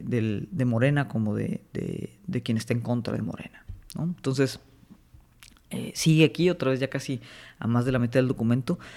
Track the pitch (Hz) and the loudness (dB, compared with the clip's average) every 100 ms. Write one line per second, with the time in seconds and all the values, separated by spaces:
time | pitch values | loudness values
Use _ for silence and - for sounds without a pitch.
0 | 107 120 110 104 - - 123 113 131 147 | -2 0 0 -2 -4 -2 0 2 4 2
1 | 139 113 107 104 110 - - - 50 50 | 0 0 0 0 -2 -6 -8 -6 -6 -6
2 | - - - 123 - 113 - 120 117 120 | -10 -12 -6 -4 -2 -2 0 -2 0 -2
3 | 117 113 110 - - - - - - - | -2 -4 -4 -8 -14 -18 -18 -18 -14 -6
4 | 165 175 - 131 135 - - _ - - | -6 -4 -2 2 0 0 -16 _ -20 -20
5 | _ - - _ - - _ - 123 - | _ -20 -20 _ -20 -20 _ -8 -8 0
6 | 160 156 156 156 170 175 131 131 135 143 | 4 6 6 6 2 2 0 0 -2 -4
7 | - 131 - - - - - 117 123 127 | -6 -8 -8 -20 -20 -8 0 2 2 2
8 | 120 131 127 - 113 123 123 180 - | 2 2 2 2 2 2 0 -4 -6